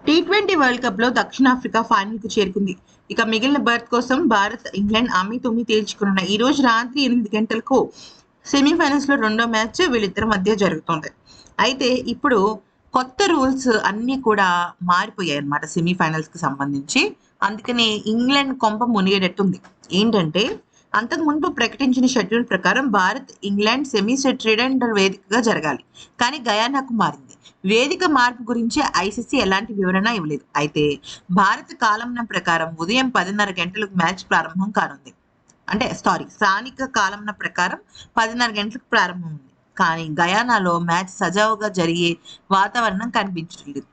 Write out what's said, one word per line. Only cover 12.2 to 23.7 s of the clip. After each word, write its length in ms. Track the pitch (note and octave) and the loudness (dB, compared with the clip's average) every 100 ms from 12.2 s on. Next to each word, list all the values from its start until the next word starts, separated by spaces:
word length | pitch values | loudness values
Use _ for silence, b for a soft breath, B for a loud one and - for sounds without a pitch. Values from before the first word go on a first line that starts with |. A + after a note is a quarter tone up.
| C#4+ A#3 G3+ G#3+ _ _ _ | 2 2 2 -2 _ _ _
కొత్త 240 | B3+ B3+ - G4 | -4 -4 -2 2
రూల్స్ 360 | D#4+ C4 C4 B3+ G#3+ - | 4 2 0 2 2 0
అన్నీ 280 | G#3 A#3+ C4+ A3 | -2 -2 -2 0
కూడా 420 | G#3 F#3 F3 F3 - F3 | 2 2 2 -2 -6 0
మారిపోయాయి 460 | F3 G#3+ - E3+ C#3+ | 0 0 -4 -2 -2
అన్నమాట 280 | C#3+ C#3+ D#3 | -2 -4 -2
సెమీఫైనల్స్ 640 | - E3+ F3+ E3 D#3+ D#3 | -2 0 0 0 -2 -6
కి 80 | E3+ D3 | -4 -4
సంబంధించి. 680 | C#3 C#3+ C#3 C#3+ A3 G#4 - b _ | -2 -4 -4 0 0 0 -4 b _
అందుకనే 600 | G3+ G#3+ A3 A#3+ A3+ G#3 G#3 | -4 -4 -4 0 0 0 -2
ఇంగ్లాండ్ 460 | A3+ B3 C#4 C#4 C4 A3 | 0 2 2 0 0 -2
కొంప 180 | G#3+ | 0
మునిగేటట్టుంది. 760 | A#3+ G#3+ F#3 G3 F3+ F#3 G3 - - _ - E3 | 0 2 2 2 0 0 0 0 -8 _ -4 0
ఏంటంటే 600 | A3+ G#3+ D#3+ F3 B3+ - _ b b G#3 | 2 2 2 0 -2 -4 _ b b -4
అంతకు 280 | A3+ E4+ D#4 | -2 -2 0
మునుపు 220 | D4 D#4+ | 0 -2
ప్రకటించిన 540 | C#4 A#3 - C#4 B3+ B3+ | 0 -2 0 2 4 4
షెడ్యూల్ 380 | B3 F#3+ A3+ | 2 0 0
ప్రకారం 440 | A#3 F#3 F3+ A3 C#4 G3+ | 0 0 0 0 2 2
భారత్, 300 | F#3 B3 C#4 - | 2 -2 -10 -10
ఇంగ్లాండ్ 440 | G3+ G3+ G#3+ | -4 0 2